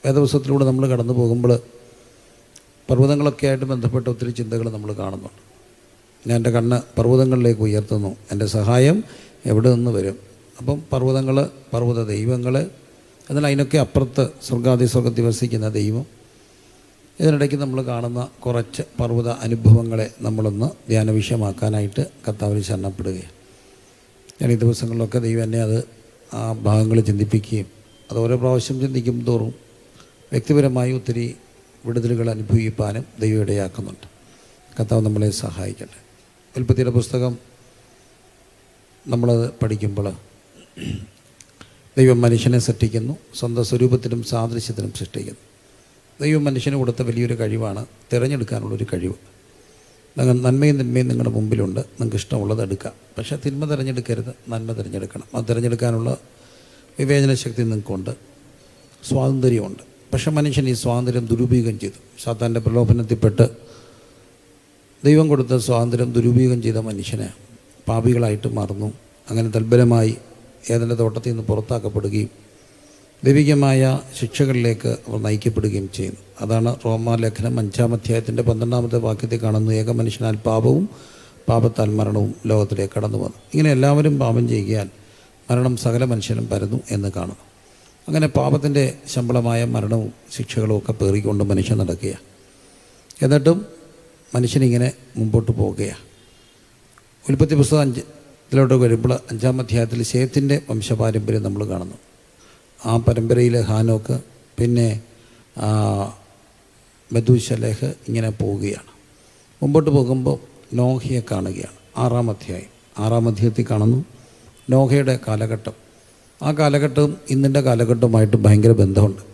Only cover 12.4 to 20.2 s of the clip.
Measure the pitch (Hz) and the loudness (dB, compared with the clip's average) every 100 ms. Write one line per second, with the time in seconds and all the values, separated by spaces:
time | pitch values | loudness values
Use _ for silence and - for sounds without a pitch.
12.4 | 123 131 175 - - - - _ - 143 | -2 -2 -4 -10 -20 -20 -20 _ -6 -2
13.4 | 147 139 135 156 131 143 131 - 131 - | 0 0 0 0 2 0 0 0 -2 -4
14.4 | - 120 123 123 120 123 120 117 117 107 | -6 -2 2 2 4 2 0 0 0 0
15.4 | 120 113 110 107 104 110 147 - - _ | -2 -2 -2 -2 -2 -2 -6 -16 -20 _
16.4 | _ _ - - - _ _ - 160 147 | _ _ -20 -20 -20 _ _ 0 2 2
17.4 | 143 139 139 131 127 120 120 123 127 - | 0 0 -4 -4 -4 -4 -4 -6 -8 -8
18.4 | 127 120 110 - - - 120 117 117 113 | -4 -2 -4 -8 -10 -4 -2 0 -2 -4
19.4 | 113 117 113 113 117 113 107 - | -4 4 8 8 6 -4 -4 -6